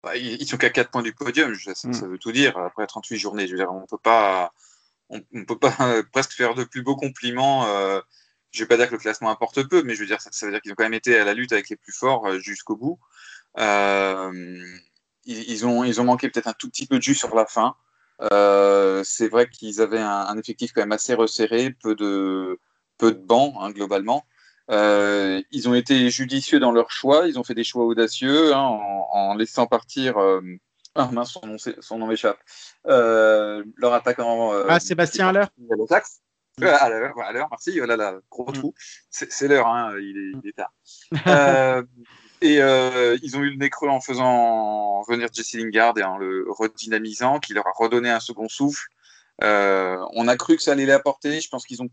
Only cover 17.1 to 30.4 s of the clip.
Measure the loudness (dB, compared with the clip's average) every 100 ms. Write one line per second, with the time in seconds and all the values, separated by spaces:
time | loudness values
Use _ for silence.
17.1 | -2 0 0 0 0 -2 -2 _ _ _
18.1 | _ 0 4 6 6 6 6 4 0 -4
19.1 | -2 0 2 2 -2 -10 -2 0 0 -2
20.1 | -2 -4 -6 -10 -10 -4 -2 -2 -4 -2
21.1 | 0 0 0 0 2 0 -4 -4 -2 -2
22.1 | -2 -2 -4 -6 -10 _ _ _ _ 2
23.1 | 2 2 2 2 -2 -10 -8 -4 -2 -2
24.1 | -4 _ _ _ _ -2 2 4 4 4
25.1 | 0 0 -2 -6 -4 2 2 4 2 2
26.1 | 0 -4 -4 2 4 6 4 2 -2 4
27.1 | 4 4 -2 -6 -6 -4 0 0 2 0
28.1 | 0 0 4 4 4 0 -2 -4 -6 -2
29.1 | -2 -2 -2 -2 0 2 0 -2 -4 -2
30.1 | 2 2 2